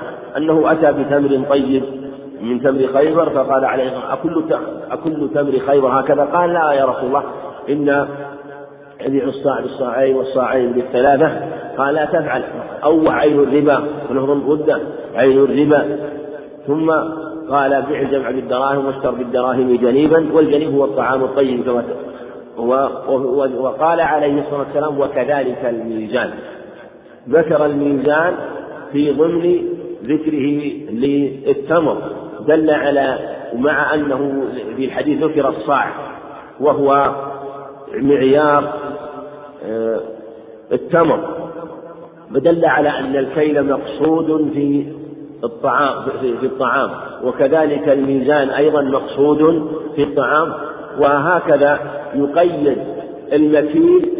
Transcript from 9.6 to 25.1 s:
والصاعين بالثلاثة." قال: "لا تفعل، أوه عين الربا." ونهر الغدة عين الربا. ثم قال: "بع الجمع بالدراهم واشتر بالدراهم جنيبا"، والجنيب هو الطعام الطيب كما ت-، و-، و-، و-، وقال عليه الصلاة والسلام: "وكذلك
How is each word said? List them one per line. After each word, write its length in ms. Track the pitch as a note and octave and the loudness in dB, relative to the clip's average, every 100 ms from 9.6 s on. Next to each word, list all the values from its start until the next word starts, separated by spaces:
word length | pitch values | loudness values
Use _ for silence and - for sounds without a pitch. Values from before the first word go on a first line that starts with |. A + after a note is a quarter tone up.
| - - B2 A#2+ C3+ C3 | -4 -6 -4 0 2 2
والصاعين 560 | C3 C3 A#2+ C3 A#2+ | 0 -2 0 0 0
بالثلاثة." 680 | B2 A#2+ B2 C3+ C#3 D#3 A2 - - - - | -2 0 2 4 4 2 0 -8 -10 -8 -4
قال: 180 | C#3 D#3 | 0 0
"لا 100 | - | 0
تفعل، 380 | E3+ D3 B2 - A#2+ - - | 0 0 -4 -4 -10 -12 -2
أوه 300 | D3 D#3+ D#3+ | 2 4 4
عين 260 | D#3 D3+ C#3+ | 4 4 4
الربا." 440 | C3+ C#3+ D3 C#3 D3 D3 A2 | 4 4 4 2 0 -6 -4
ونهر 240 | C3 C3+ | -2 0
الغدة 460 | C#3+ C3 D3+ D3+ B2+ - - - - | 0 0 2 2 0 -2 -10 -6 2
عين 280 | C3+ C3+ | 6 6
الربا. 540 | C#3 B2+ D3 C#3+ B2 - - - - - - - C#3 | 6 4 6 4 2 -4 -8 -10 -12 -14 -16 -10 -4
ثم 240 | D#3 D#3+ D#3 A#2+ - - - - | 0 2 0 -2 -6 -10 -10 -2
قال: 320 | C#3 C3+ C#3 C3 | 0 2 0 0
"بع 100 | D3 | -2
الجمع 300 | C3+ C3+ B2 | 0 -2 -2
بالدراهم 540 | B2+ A#2+ B2+ C3+ C#3 C3+ | -4 -2 -2 0 0 -2
واشتر 260 | C3+ C3+ | -2 -4
بالدراهم 640 | A#2+ A#2+ B2 B2+ B2+ B2+ A#2+ | -4 -2 0 0 2 2 4
جنيبا"، 580 | B2 C3+ D3+ D#3+ D#3 | 4 4 6 4 4
والجنيب 420 | D#3+ D#3 D3 D#3+ C#3 | 4 4 2 2 0
هو 100 | C3+ | 0
الطعام 380 | C3 A#2+ C3 | 0 0 0
الطيب 420 | C3 C#3+ C3+ B2 B2+ | 0 2 2 0 0
كما 160 | A#2+ | -2
ت-، 280 | A#2 - - - - - - - | -2 -8 -10 -14 -16 -16 -14 -4
و-، 280 | A#2 C3 C3+ - - | 0 2 0 -2 -2
و-، 360 | C3 C3 C#3 | 0 0 0
و-، 180 | C3+ A#2+ | 0 0
وقال 400 | C3 A2 D#3+ E3 | -4 0 2 2
عليه 400 | D#3 D3+ D3 D3 | 2 2 2 0
الصلاة 180 | - C#3+ | -2 -4
والسلام: 400 | C3+ D3 D3+ C#3 | -2 -2 -2 0
"وكذلك 680 | C3+ | -2